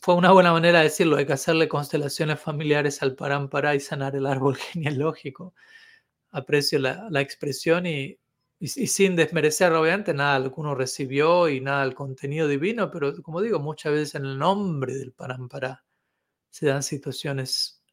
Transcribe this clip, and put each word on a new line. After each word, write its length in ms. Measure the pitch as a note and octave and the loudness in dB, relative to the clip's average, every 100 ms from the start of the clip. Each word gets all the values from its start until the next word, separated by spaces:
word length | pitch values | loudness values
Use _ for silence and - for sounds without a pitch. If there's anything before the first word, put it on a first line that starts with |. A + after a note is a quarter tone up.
fue 140 | - F3 | 2 4
una 160 | F3+ | 8
buena 200 | F#3+ F3 | 8 8
manera 280 | E3 E3+ E3+ | 6 6 6
de 60 | D#3 | 6
decirlo, 320 | - E3 D3 | 4 2 4
hay 100 | C#3+ | 2
que 60 | |
hacerle 340 | C3+ - D#3+ D#3 | -2 0 2 2
constelaciones 720 | C#3+ C#3+ D#3 C#3+ - D#3 D3+ | 0 -2 -2 -2 -2 -2 -2
familiares 640 | - D3+ D3+ D3 C#3+ C#3 | -4 -4 2 2 2 0
al 120 | C#3 B2+ | -2 -2
Parampara 600 | D3 C#3+ C#3 D3 D3 C#3+ | -4 -2 -2 -2 0 0
y 40 | |
sanar 360 | C#3 C#3+ C3+ C#3 | -2 -6 -4 -2
el 100 | C3+ | -2
árbol 320 | C3+ C3+ B2+ | 0 0 0
<laughs> 160 | - | -6
genealógico. 800 | E3+ D3+ C3+ D#3 D#3 D3 - F#3 _ _ - - _ _ _ _ | -4 -2 -2 -2 -4 -12 -14 -18 _ _ -20 -20 _ _ _ _
Aprecio 480 | D3+ - D3 C#3+ D3 | -10 -2 0 2 0
la, 280 | C3 F3 A3 | 0 -4 -4
la 100 | C#3+ | -4
expresión 640 | C#3 - D3 C3 E3 E3+ F3+ | -4 -6 -8 -4 0 0 0
y 340 | D3 C#3 - _ _ _ - | -4 -8 -12 _ _ _ -12
y, 200 | D3+ - | -10 -6
y 40 | G#3+ | -4
sin 300 | - F#3+ F3 | 2 2 4
desmerecer, 560 | D3+ E3+ D3+ D3+ F3+ | 2 2 0 4 4
obviamente, 400 | D#3+ D#3+ G3 G3+ | 4 2 0 -2
nada 260 | C#3+ C#3+ C3+ | 0 2 2
de 60 | C3 | 0
lo 80 | |
que 80 | - | -4
uno 120 | D3+ | -6
recibió 760 | C3 B2+ - C3 C#3 D#3 F3 E3+ | -2 -4 -4 -4 2 4 4 4
y 100 | C3 | 0
nada 240 | C3+ C#3 | -2 0
del 100 | C3 | -2
contenido 540 | B2+ C#3 C3 C#3 D3+ D#3 | -4 -12 -8 -6 -2 0
divino, 420 | C#3 F3+ A#3 F3+ | 0 -2 -2 -4
pero, 320 | E3+ C#3+ C#3 | -2 -4 -6
como 200 | D#3+ E3 | -10 -4
digo, 180 | A3+ E3+ | -2 -2
muchas 320 | C#3+ D3+ D#3 | -4 -6 -2
veces 240 | D3+ D3+ D3 | -2 -2 -6
en 80 | |
el 140 | C3+ C3+ | -8 -2
nombre 560 | D#3+ G3+ G3 D3 B2+ C3+ | 0 0 -2 -2 -4 -4
del 160 | B2 | -10
Parampara 720 | - B2+ B2+ B2 C#3+ C3 C3+ _ _ _ _ _ _ _ | -12 -10 -10 -10 -8 -8 -8 _ _ _ _ _ _ _
se 180 | - D3+ | -4 -2
dan 140 | C#3 | 0
situaciones, 1000 | C3+ C#3+ D3 A#2+ D3+ C3+ C3 - - _ _ | -4 -8 -8 -8 -6 -6 -4 -4 -6 _ _